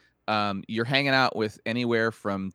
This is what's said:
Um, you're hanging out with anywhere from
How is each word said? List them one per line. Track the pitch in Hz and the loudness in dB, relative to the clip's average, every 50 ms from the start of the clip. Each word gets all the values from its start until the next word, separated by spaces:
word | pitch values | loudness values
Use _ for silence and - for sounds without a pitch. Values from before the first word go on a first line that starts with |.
| _ _ _ _ _ | _ _ _ _ _
Um, | - 107 107 104 104 98 98 - - | -2 0 0 0 0 -2 -4 -8 -6
you're | 110 110 117 | -4 -4 -2
hanging | 120 143 135 139 139 | 0 0 0 2 2
out | 135 131 127 - - | 4 4 4 2 2
with | 107 110 107 - - - | 0 -2 -2 -4 -6 -6
anywhere | 117 113 123 123 117 117 113 113 113 | -4 -2 -2 0 0 2 2 2 0
from | 110 - - 104 98 98 95 95 | -2 -4 -4 -4 -4 -4 -4 -8